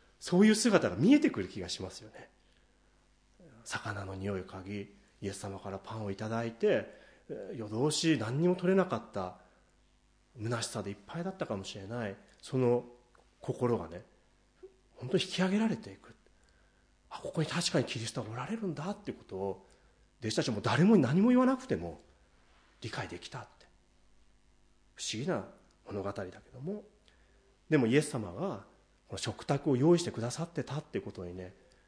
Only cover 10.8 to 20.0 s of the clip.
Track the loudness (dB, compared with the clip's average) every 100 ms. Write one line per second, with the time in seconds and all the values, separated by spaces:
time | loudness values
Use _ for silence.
10.8 | -6 -8 -8 -6 -6 -6 -4 -4 -6 -10
11.8 | -8 -6 -6 -8 -14 -20 -4 2 4 4
12.8 | 0 -14 _ _ _ _ -8 -2 0 0
13.8 | -2 -12 -14 _ _ _ _ _ -20 _
14.8 | _ -12 -2 0 0 0 2 2 2 -2
15.8 | -6 -16 -20 -20 _ _ _ _ _ _
16.8 | _ _ _ -10 -6 -2 -2 0 0 0
17.8 | 0 -4 -6 -6 -8 -8 -6 -4 -4 -4
18.8 | -6 -8 -8 -10 -10 -6 -4 -6 -12 _
19.8 | _ _